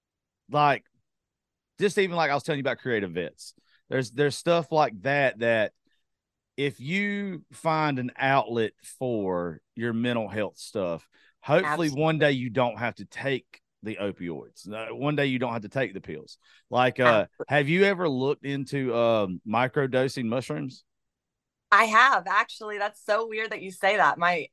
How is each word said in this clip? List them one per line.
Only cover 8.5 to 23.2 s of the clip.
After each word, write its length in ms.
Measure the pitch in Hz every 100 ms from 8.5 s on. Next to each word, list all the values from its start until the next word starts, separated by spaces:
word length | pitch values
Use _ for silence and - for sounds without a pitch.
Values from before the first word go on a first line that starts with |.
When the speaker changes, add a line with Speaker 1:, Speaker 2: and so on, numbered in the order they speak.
| 117 110 - - -
Speaker 1:
for 640 | 131 113 98 90 87 78 _
your 200 | - 117
mental 340 | 113 123 120 104
health 300 | 104 98 -
stuff, 480 | - 110 90 82 - _ _ _
hopefully 460 | - 156 160 151 160
Speaker 2:
Absolutely. 160 | 135
Speaker 1:
one 160 | 160 160
day 140 | 151
you 180 | 135 123
don't 280 | 113 123 113
have 160 | 120 -
to 100 | 98
take 540 | - 139 139 - - _ _
the 140 | 101 95
opioids. 760 | 101 87 87 76 57 - 90
Uh, 240 | 107 113
one 220 | 117 143 147
day 100 | 143
you 120 | 127
don't 160 | 123
have 80 | 117
to 60 | 101
take 240 | 135 120
the 60 | 95
pills. 360 | 95 76 - - _ _ _
Like, 300 | 120 127 120
uh, 260 | 123 110 87
Speaker 2:
Absolutely. 180 | _ -
Speaker 1:
have 200 | 143 143
you 140 | 175
ever 240 | 196 185 175
looked 360 | 127 135 147
into, 500 | 139 139 131 143 131
um, 460 | 117 117 113 98 90 110
microdosing 800 | 110 127 - 135 127 131 139 117
mushrooms? 580 | 123 123 151 139 - _ _ _ _ _ _ _ _ _
Speaker 2:
I 140 | 202
have, 420 | 226 220 254 220 180
actually. 500 | 196 233 - 214 208
That's 260 | 208 -
so 240 | - 208